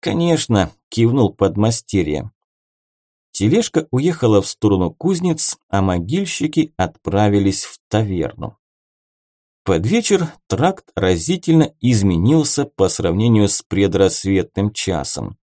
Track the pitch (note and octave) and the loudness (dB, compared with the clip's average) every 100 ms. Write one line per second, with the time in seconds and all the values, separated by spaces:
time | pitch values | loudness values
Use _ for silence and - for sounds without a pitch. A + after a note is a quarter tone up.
0 | - E3 E3+ D#3+ - A2 F2+ - _ - | -4 -2 0 0 0 0 0 -6 _ 0
1 | A2+ C3+ G#2 - G2 G2 A2 A#2 - G2+ | 0 2 0 2 -2 0 -2 -2 -4 -2
2 | D#2 D2+ A2 _ _ _ _ _ _ _ | -2 -4 -8 _ _ _ _ _ _ _
3 | _ _ _ - G2+ F#3 A#3 - D#3 B2+ | _ _ _ -2 2 2 2 -2 -2 -2
4 | D#3 E3 A#2+ G#2 F#2+ - G#2+ G2 F2+ - | 0 0 2 2 2 -2 0 2 0 -2
5 | E3+ F3+ F3+ D#3+ - - _ G2 G2 F2 | -4 -2 -2 -2 -2 -4 _ -2 0 -2
6 | E2+ E3 G3 - D#3+ D#3+ D#3 _ F#2 - | -2 -4 -4 -4 -4 -2 -2 _ -6 -6
7 | - G2 G#2 G2+ G2 F#2+ - - _ G#2+ | -4 0 2 2 0 -2 -6 -10 _ -2
8 | G#2+ F2+ D2+ - - - _ _ _ _ | -2 -4 -6 -8 -14 -14 _ _ _ _
9 | _ _ _ _ _ _ - F2 G2+ A3 | _ _ _ _ _ _ -2 0 2 0
10 | A3+ G3 E3 - _ G2 D#3+ F#3 _ - | 2 0 0 -8 _ -2 0 -2 _ -4
11 | F#2+ F2+ E2 F3+ E3+ E3 D#3 _ A#2+ A#2 | 0 0 -2 -4 2 2 2 _ 0 2
12 | G2 E2+ G2 D#3+ D3 - C#3 _ F#2+ - | 2 2 2 2 0 -2 -6 _ -2 0
13 | F2+ F2 A2+ A2 G2+ - - F#2 G2 F#2+ | -2 0 2 4 2 0 -4 0 0 2
14 | F#2+ - G2 G2 F2 - G#2 G#2+ - E2+ | 2 0 0 0 -2 -4 -4 -4 -6 -4
15 | C#2 - G#1+ - | -6 -8 -10 -14